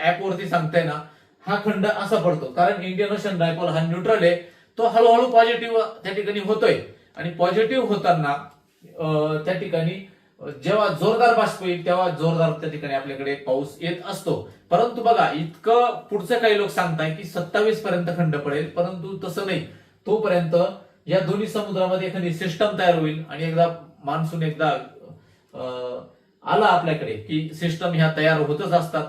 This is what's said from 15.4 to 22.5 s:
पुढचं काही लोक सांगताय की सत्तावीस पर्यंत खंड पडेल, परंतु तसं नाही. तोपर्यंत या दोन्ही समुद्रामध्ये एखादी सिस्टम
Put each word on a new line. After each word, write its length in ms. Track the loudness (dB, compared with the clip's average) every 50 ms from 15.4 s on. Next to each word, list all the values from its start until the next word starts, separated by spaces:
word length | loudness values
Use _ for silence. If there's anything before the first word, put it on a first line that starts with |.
| -4 -6 -8 -4 2 4 4 6 4 4
पुढचं 480 | 0 -4 -6 -6 -6 -4 -2 0 0 4
काही 200 | 4 4 4 4
लोक 100 | 2 0
सांगताय 460 | 0 0 0 0 0 -2 -2 -4 -4
की 100 | -6 -8
सत्तावीस 580 | -8 -6 -6 -4 -2 0 2 2 2 2 0
पर्यंत 240 | 0 -2 -2 0 0 -2 0
खंड 200 | 0 0 0 0
पडेल, 320 | 0 -2 -2 -2 -2 -4 -4
परंतु 580 | -2 -2 -2 -2 -4 -8 -10 -10 -10 -8 -8
तसं 200 | -8 -6 -4 -4
नाही. 200 | -2 -4 -4 -6 -8 -14 -20 -20 _ _ _ -4
तोपर्यंत 500 | -2 0 0 2 2 2 2 2 2 2 2 2 0 -2 -8 -16 -20 _ _ -4
या 140 | 0 0 0
दोन्ही 260 | 2 0 0 -2 -2
समुद्रामध्ये 600 | -2 -4 -4 -4 -2 -2 0 0 0 0 -2 -2 -4
एखादी 240 | -4 -4 -4 -4
सिस्टम 340 | -4 -4 -4 -4